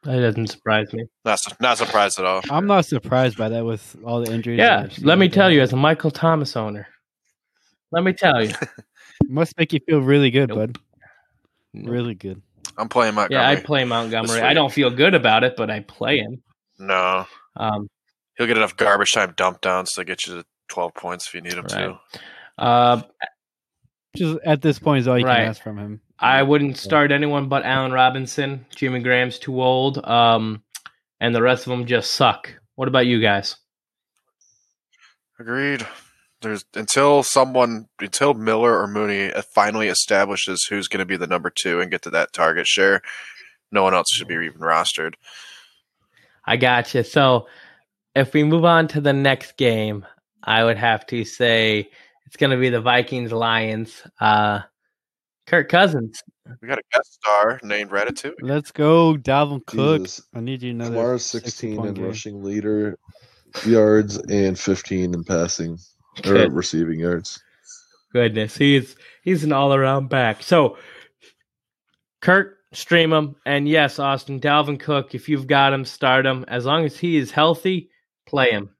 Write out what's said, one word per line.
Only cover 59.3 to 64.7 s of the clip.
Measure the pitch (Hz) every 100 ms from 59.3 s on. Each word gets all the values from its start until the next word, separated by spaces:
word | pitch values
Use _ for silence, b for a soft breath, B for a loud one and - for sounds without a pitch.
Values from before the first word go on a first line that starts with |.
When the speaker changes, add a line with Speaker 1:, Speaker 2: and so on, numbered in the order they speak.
| 135 147 143 -
Speaker 3:
Cook. | 113 139 156
Speaker 4:
Jesus. | 92 - _
Speaker 3:
I | 117
need | 120 131
you | 123
another | 117 117 117
Speaker 4:
Kamara's | 117 123
Speaker 3:
sixty | - 117 120
Speaker 4:
sixteen | - 113 104
Speaker 3:
point | 107
Speaker 4:
in |
Speaker 3:
game. | 98 95
Speaker 4:
rushing | 107 110 101
leader | 98 104 104 107 104 - _ b b b b - 107
yards | 113 107 107 104 98
and | - 101 98 90
fifteen | -